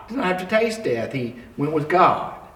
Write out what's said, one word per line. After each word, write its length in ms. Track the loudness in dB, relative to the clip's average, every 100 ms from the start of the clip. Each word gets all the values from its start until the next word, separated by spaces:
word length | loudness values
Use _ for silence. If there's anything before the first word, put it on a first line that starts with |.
| -10
did 100 | -4
not 80 | -2
have 120 | -2
to 80 | 0
taste 380 | 0 0 -2
death. 280 | -2 -2 -2
He 240 | -4 -6 -8 -14 -4
went 160 | -2
with 160 | 0 2
God. 460 | 6 6 4 -4 -10 -18